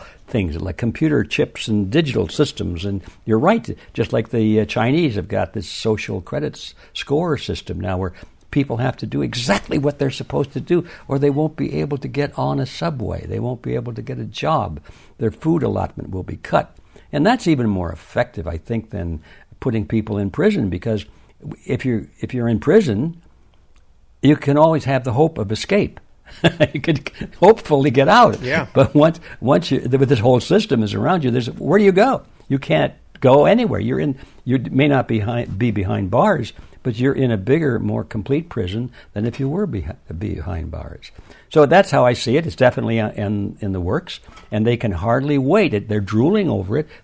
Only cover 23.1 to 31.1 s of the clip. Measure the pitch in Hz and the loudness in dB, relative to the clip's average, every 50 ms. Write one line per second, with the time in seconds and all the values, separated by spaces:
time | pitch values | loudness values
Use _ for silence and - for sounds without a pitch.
23.1 | 165 - - - _ _ _ _ _ _ _ _ - _ _ _ _ _ _ _ | -6 -10 -18 -20 _ _ _ _ _ _ _ _ -20 _ _ _ _ _ _ _
24.1 | _ _ - 135 151 147 - 139 143 147 156 165 160 151 - - 143 131 120 131 | _ _ 2 2 2 4 2 0 4 4 4 4 4 2 0 0 -2 -2 0 0
25.1 | 107 123 156 160 - - 107 98 110 - - - 190 208 175 - - - - - | 2 2 2 2 2 -2 -4 -4 -4 -4 -2 0 0 2 0 0 -4 -12 -20 -20
26.1 | - _ _ - - - - 165 - - 202 196 - 151 - - 156 - - - | -20 _ _ -20 -6 0 0 0 2 2 0 0 -2 -2 -2 -2 -2 -2 -2 -10
27.1 | - - 190 - - - 170 196 226 - - - 151 135 135 147 117 139 135 147 | -12 -12 -12 -12 -2 4 6 8 6 6 4 0 2 4 4 4 4 4 6 6
28.1 | 202 240 240 127 104 - 127 123 143 165 131 - - 131 131 - - 147 147 165 | 8 8 8 6 4 2 -4 -2 -2 -2 -2 0 4 4 4 6 6 6 6 6
29.1 | 165 - - - - - - 120 147 175 165 - 139 - - 127 127 131 135 120 | 4 0 -8 -18 -12 -4 2 2 2 4 2 2 0 0 0 2 2 4 4 4
30.1 | 143 110 101 127 127 123 - - 165 214 214 - 139 113 107 101 104 104 113 147 | 2 4 4 4 4 4 4 4 2 2 2 2 2 0 0 0 0 -2 0 0